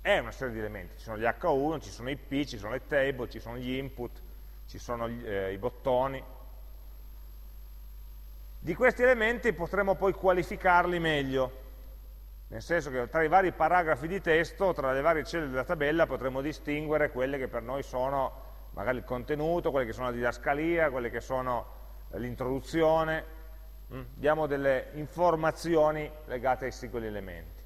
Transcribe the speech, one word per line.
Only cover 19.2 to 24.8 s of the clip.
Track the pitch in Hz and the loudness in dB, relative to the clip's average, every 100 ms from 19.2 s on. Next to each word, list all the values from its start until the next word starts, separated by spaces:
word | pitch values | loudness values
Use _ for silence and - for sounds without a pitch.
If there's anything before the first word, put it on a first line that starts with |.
| 117 147 156 175 165 | -2 -2 2 2 2
quelle | 139 | 0
che | 120 | 0
sono | 107 127 | -2 -4
la | |
didascalia, | 120 120 117 151 143 160 170 156 | 0 0 0 -2 0 2 2 2
quelle | 131 120 | 2 -4
che | 117 | -4
sono, | - 131 127 120 - - - - - | -4 -2 0 -2 -4 -14 -16 -16 -10
eh, | 92 | -6
l'introduzione. | 120 120 127 135 - 165 160 160 156 156 - - - - - - - | -6 -4 -2 -2 -2 4 6 6 4 0 -4 -14 -14 -14 -16 -16 -12
Mm? | 127 123 | -12 -12
Diamo | - 135 156 151 | 0 4 4 4
delle | 139 139 131 | 2 4 2